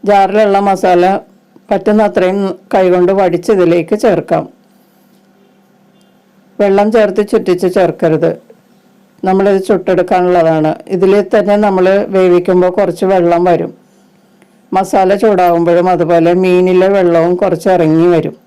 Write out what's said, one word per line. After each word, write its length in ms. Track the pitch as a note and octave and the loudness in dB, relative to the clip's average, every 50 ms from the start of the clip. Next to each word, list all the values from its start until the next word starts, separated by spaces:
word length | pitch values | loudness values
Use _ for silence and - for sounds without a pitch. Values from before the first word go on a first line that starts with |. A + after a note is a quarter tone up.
| - F#3 | -2 0
ജാറിലുള്ള 500 | G3+ G3 G3 F#3+ G3 G#3+ A3 G#3 G3 G3 G3+ G3+ | 2 2 2 2 0 0 0 2 0 0 0 0
മസാല 380 | G3 F#3+ - F#3 F3+ F3 F3 F#3 F#3+ G3+ - _ _ _ _ _ _ - _ _ | -2 0 0 0 2 2 2 0 0 -2 -6 _ _ _ _ _ _ -20 _ _
പറ്റുന്ന 400 | G#3+ F#3+ F#3+ - G#3 G#3+ A3 G#3 | -6 -4 -2 0 0 2 0 0
അത്രയും 300 | G#3 G3+ F3+ F#3 F#3+ G3+ G3 F#3+ F#3 - _ _ - | 0 0 -2 0 -2 -2 -4 -6 -6 -10 _ _ -2
കൈകൊണ്ട് 360 | G3 F#3+ F3+ F3+ F3+ F3+ F3 F#3+ F#3+ | 0 2 2 2 2 2 0 2 0
വടിച്ച് 320 | G3 F3+ F3 E3+ F3 - A3 | 0 0 -2 -4 -2 -2 0
ഇതിലേക്ക് 420 | G3 F3+ E3 E3+ F3 E3 E3 G#3 G#3 - | 2 2 2 2 0 0 -2 -4 -2 0
ചേർക്കാം. 420 | A#3+ F#3 D#3+ D3+ - - - - - - _ _ _ _ _ _ _ _ _ _ _ _ _ _ _ _ _ _ _ _ _ _ _ _ _ _ _ _ _ _ _ _ _ _ _ _ _ _ _ _ _ | 0 0 0 -2 -2 -4 -4 -4 -6 -14 _ _ _ _ _ _ _ _ _ _ _ _ _ _ _ _ _ _ _ _ _ _ _ _ _ _ _ _ _ _ _ _ _ _ _ _ _ _ _ _ _
വെള്ളം 260 | G#3 G3+ G3 G3 G3+ G#3+ A3 | -2 0 2 0 0 0 2
ചേർത്ത് 260 | A#3 G#3+ G3+ F#3 G#3+ G#3 G3+ | 0 0 0 0 -4 -4 -2
ചുറ്റിച്ച് 360 | - A3 - - F3+ F3+ - F#3 F3+ | -2 -2 0 0 -4 -2 -2 -2 -2
ചേർക്കരുത്. 560 | G3+ F#3 E3 D#3 - - E3 D#3 D3+ E3 E3 E3 - _ _ - _ _ _ _ _ _ _ _ _ _ _ _ _ - F#3+ | 0 -2 -2 -2 -2 -2 -2 0 0 -2 -2 -4 -6 _ _ -20 _ _ _ _ _ _ _ _ _ _ _ _ _ -4 -2
നമ്മളിത് 340 | F#3+ G3 G3 G3+ G3 G3 F#3+ - | 0 0 2 2 0 0 0 -2
ചുട്ടെടുക്കാനുള്ളതാണ്. 1040 | G#3+ - F3+ - F#3 F3+ F3+ F3+ G3 F#3 F3+ F3+ F3+ F3+ E3 E3 D#3+ D#3+ D#3 D#3 - - - - G3 | -4 -4 -2 -2 -2 -2 0 0 0 0 0 0 0 2 2 0 0 0 -2 -2 -4 -6 -8 -8 -4
ഇതിൽ 180 | F3+ F#3 F#3+ F#3+ G#3 G3+ F#3+ - | -2 0 2 2 0 0 0 -2
തന്നെ 220 | A3 F#3+ F#3+ G3+ G#3 G#3 | -2 0 0 0 0 0
നമ്മൾ 200 | G#3 F#3+ F#3 F3+ F#3 F#3+ G3 G#3 - G3 | 0 0 0 0 2 0 0 -2 -2 -2
വേവിക്കുമ്പോൾ 580 | G3 F#3 F#3 F3 F3 F3 - F#3 F3+ F3+ F3+ F3+ G#3+ | 0 2 2 2 0 0 0 0 2 2 0 0 -2
കുറച്ച് 280 | G3+ F3+ E3 - - F#3 G3 | -2 -2 -2 -4 -2 -2 0
വെള്ളം 300 | F#3 E3+ E3+ E3+ E3+ F3 F#3 | 0 2 0 0 0 2 0
വരും. 220 | F3 D#3+ - - - _ _ _ _ _ _ _ _ _ _ _ _ _ _ _ _ _ _ _ - | 0 0 -2 -6 -12 _ _ _ _ _ _ _ _ _ _ _ _ _ _ _ _ _ _ _ -4
മസാല 400 | F#3 F#3+ F#3+ - G#3+ F#3+ F#3 G3 G3+ | -4 -4 -2 0 0 0 2 0 0
ചൂടാകുമ്പോഴും 680 | G#3+ A3 G#3 F3+ F3+ F3 F3 E3+ E3+ E3+ E3+ F3 F3 F#3 F3+ | 0 0 0 2 2 0 2 0 0 0 0 0 2 0 0
അതുപോലെ 380 | E3+ E3+ D#3 F3 E3+ E3 E3+ F3 F3+ F#3 | 0 0 0 0 2 2 2 0 0 0
മീനിലെ 440 | F#3 F3+ F3+ F3+ F#3 F#3 F#3 F#3 F#3+ G3 | 2 2 2 2 2 2 2 2 2 2
വെള്ളവും 380 | G3+ F#3 F3 E3+ E3 E3 E3+ F3+ F3 | 2 2 2 2 2 2 0 0 -2
കുറച്ച് 280 | G3+ F#3+ F3 D#3+ - G3+ F#3 | -2 -2 -2 -2 -2 0 0
ഇറങ്ങി 300 | F3 E3 D#3 D#3 D#3+ E3 F3 F3 | 2 2 2 2 2 2 2 2
വരും. 220 | D#3+ - - - - _ | 0 0 -4 -10 -14 _